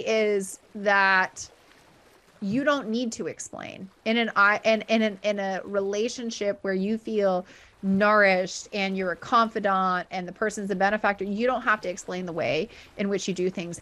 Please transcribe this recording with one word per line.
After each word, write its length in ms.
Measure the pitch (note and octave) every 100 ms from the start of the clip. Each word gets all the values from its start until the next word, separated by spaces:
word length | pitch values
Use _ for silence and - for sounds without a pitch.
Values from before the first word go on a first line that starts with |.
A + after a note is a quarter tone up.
| G#3+
is 520 | A3 G#3 G3+ F#3+ - _
that 720 | G#3+ G3+ G3 G3 F#3+ F#3 - - _ _ _ _ _ _ _ _ _
you 240 | G3 A#3
don't 240 | C#4+ C#4+ G#3
need 240 | A3+ A#3+
to 140 | - E3
explain 640 | - - - - - F#3+ _ A3
in 100 | A#3
an, 140 | A3+ -
I, 220 | G3+ G#3
in, 180 | A3 A3 -
in 140 | A3+
an, 160 | A3 F#3+
in 160 | G#3 G3+
a 220 | G3 F#3
relationship 960 | G3 G3+ G3 G#3 A#3+ B3 A#3 - G3+ G3
where 120 | G3
you 220 | F#3+ G3 A3
feel 480 | A3 G#3+ G3 F3+ F#3 - - _
nourished 880 | G3 F#3+ G#3 G#3+ G3 F#3 F#3+ - -
and 240 | G#3 G3 F#3+
you're 160 | F#3
a 40 | E3
confidant 920 | - A#3+ A3+ A3+ G3+ F#3+ F#3+ F3+ E3+
and 160 | F#3 F3+
the 60 |
person's 360 | F#3 G#3+ G#3 G3
the 60 |
benefactor. 500 | G3 G3 G#3+ G#3+ G3
You 220 | G3 G3+ B3
don't 160 | B3
have 180 | - G#3+
to 60 | F3+
explain 380 | E3+ - F3+ F3+
the 60 |
way 360 | E3 C3 D3 G#3 - - -
in 120 | G3+
which 200 | G3 -
you 60 |
do 140 | F3+ F3+
things 320 | F#3+ E3+ E3+